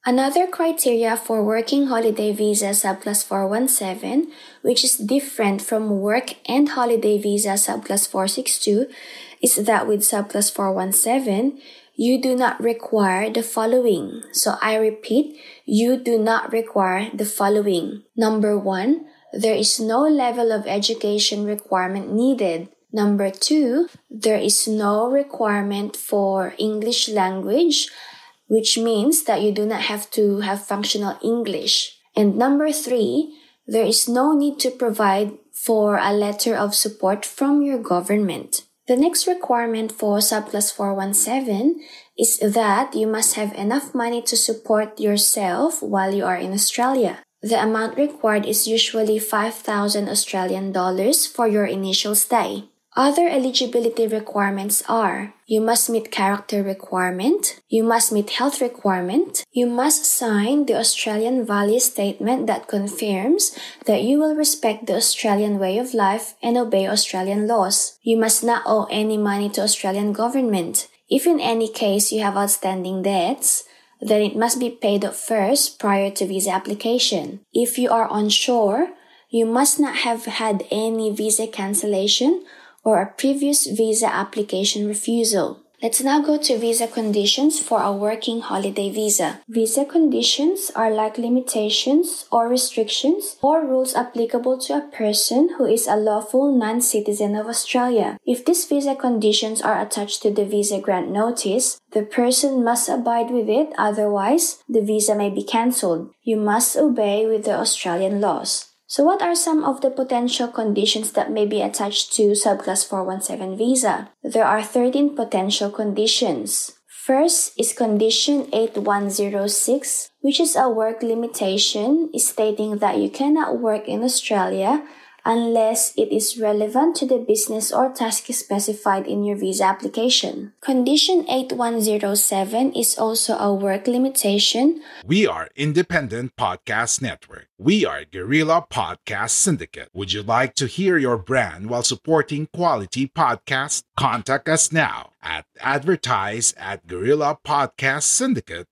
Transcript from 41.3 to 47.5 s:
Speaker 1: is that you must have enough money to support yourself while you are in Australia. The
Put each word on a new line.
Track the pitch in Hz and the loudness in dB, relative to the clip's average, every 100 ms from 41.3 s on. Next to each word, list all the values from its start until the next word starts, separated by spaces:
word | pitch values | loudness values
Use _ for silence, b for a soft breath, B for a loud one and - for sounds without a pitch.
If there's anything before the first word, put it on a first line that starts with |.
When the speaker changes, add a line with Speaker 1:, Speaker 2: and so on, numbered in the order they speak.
| 262 254 196 269 339 B B B - | -2 -2 0 0 -2 B B B -2
Speaker 1:
is | 226 - | 0 2
that | 214 220 214 202 269 | 2 2 2 2 0
you | 220 220 | -2 -2
must | 220 220 | 0 0
have | - 208 | 0 -4
enough | - 202 262 277 | -4 -2 -2 -2
money | 254 233 240 | -4 -2 -4
to | 233 | -2
support | 226 - 220 - 214 214 214 | -2 -2 -4 0 0 0 -2
yourself | 214 208 - - 190 180 302 330 | 0 2 2 0 -2 0 -2 -2
while | - 202 190 | -2 0 0
you | 202 | 0
are | 185 180 | -2 -2
in | 185 | -4
Australia. | 196 - - 247 269 202 - - _ | -2 -2 0 0 2 0 -4 -18 _
The | 208 | -2